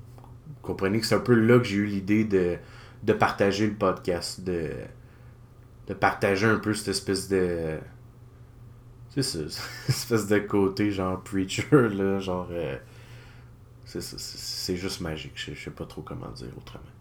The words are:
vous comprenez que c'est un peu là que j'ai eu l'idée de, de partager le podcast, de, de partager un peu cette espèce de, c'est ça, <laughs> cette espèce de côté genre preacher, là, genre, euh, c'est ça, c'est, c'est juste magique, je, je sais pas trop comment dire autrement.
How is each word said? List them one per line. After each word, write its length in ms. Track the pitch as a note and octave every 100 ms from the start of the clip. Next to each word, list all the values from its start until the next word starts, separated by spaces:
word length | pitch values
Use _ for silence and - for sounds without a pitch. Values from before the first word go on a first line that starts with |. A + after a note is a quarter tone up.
| - - - - -
vous 80 | -
comprenez 380 | - F2 F#2+ G#2+
que 60 | -
c'est 100 | G#2
un 40 |
peu 140 | -
là 240 | A#2+ A2 B2
que 60 |
j'ai 120 | G2+ G2+
eu 100 | G#2
l'idée 380 | G2 F#2 G#2+
de, 340 | G#2+ G2 F2+ E2+ - - - -
de 100 | G#2+
partager 540 | G#2+ G#2+ - G2 G2 G#2+
le 80 |
podcast, 680 | G2+ G2 F2+ - E2+ - -
de, 280 | F#2 F2 D2+ C2+ - - - - - - - - - - -
de 60 |
partager 520 | F#2+ G2 - G#2 F#2+ A2
un 120 | G#2
peu 140 | G#2+
cette 140 | G#2+ -
espèce 400 | F#2+ - F#2+ F2+
de, 480 | F#2+ F2+ E2+ D#2+ D#2 - - - - - - - - - - - - -
c'est 140 | -
ça, 180 | C3 E2+
<laughs> 40 | D2+
cette 400 | - - - -
espèce 380 | - - A2+ G2
de 100 | G#2
côté 540 | G#2 G#2 F#2+ F#2+ G#2
genre 280 | F#2+ F#2 F#2
preacher, 460 | - G2 F#2+ - -
là, 480 | D3 A#2+ G2 G2 G2
genre, 280 | F#2+ F2+ F2
euh, 260 | F2 D2+ C2 - - - - - - - - - -
c'est 160 | - F2
ça, 160 | F2+ -
c'est, 220 | - -
c'est 380 | - - - F2+
juste 240 | F#2+ -
magique, 320 | E2+ D#2 C#2+
je, 200 | - -
je 100 | D2
sais 80 | -
pas 140 | D2 D#2+
trop 160 | -
comment 280 | - - -
dire 260 | B1+ B1 -
autrement. 280 | - - - -